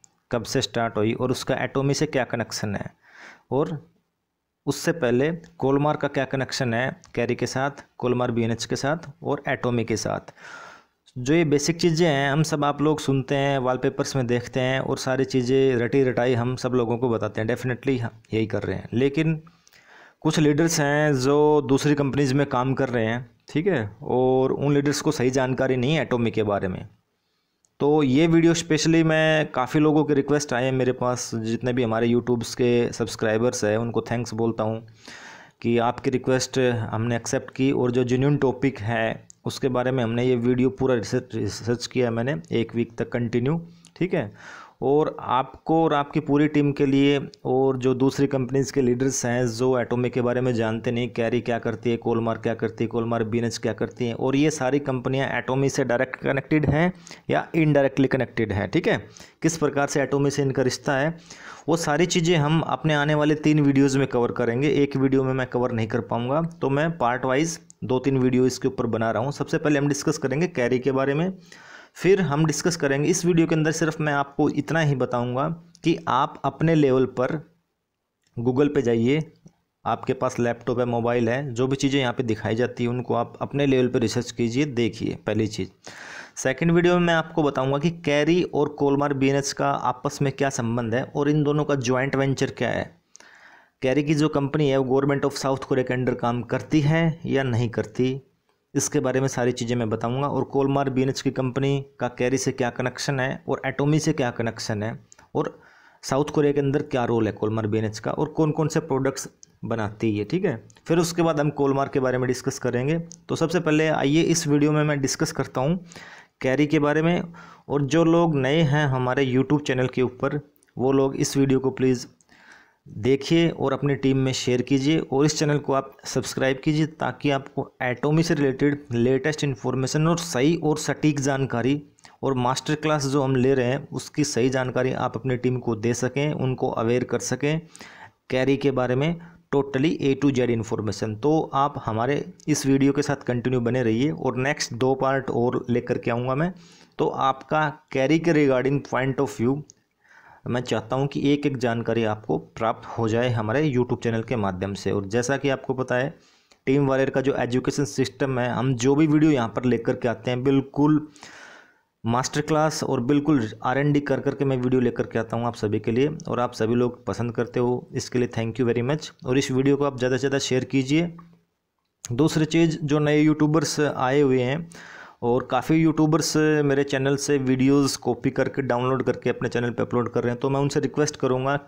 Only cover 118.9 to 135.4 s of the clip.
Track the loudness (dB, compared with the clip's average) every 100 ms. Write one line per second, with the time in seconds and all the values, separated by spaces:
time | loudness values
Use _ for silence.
118.9 | 2 0 2 2 2 2 0 2 0 0
119.9 | 2 0 0 -4 -4 -8 _ _ -2 2
120.9 | 4 2 0 0 2 2 2 0 0 0
121.9 | 0 -4 _ _ -20 -20 -20 _ _ -16
122.9 | -4 0 0 2 2 2 0 -2 0 -2
123.9 | 0 2 2 0 0 0 0 2 2 2
124.9 | 0 0 2 2 2 0 0 0 -2 -2
125.9 | -14 -6 -6 -4 -2 0 0 0 0 0
126.9 | -2 -6 -2 -2 -2 -4 -8 -8 -6 -4
127.9 | -2 0 2 2 2 0 2 0 0 -4
128.9 | 0 2 2 0 -2 -4 -4 -4 -2 -2
129.9 | 0 2 0 -2 0 2 2 0 -2 -2
130.9 | 0 0 0 -2 -2 -2 0 0 -2 -6
131.9 | _ -20 -6 -2 0 0 -2 -2 -2 0
132.9 | 0 0 0 2 2 4 4 2 -2 -6
133.9 | -12 -8 -4 -2 2 2 0 -2 -2 -2
134.9 | -2 -4 -4 -4 0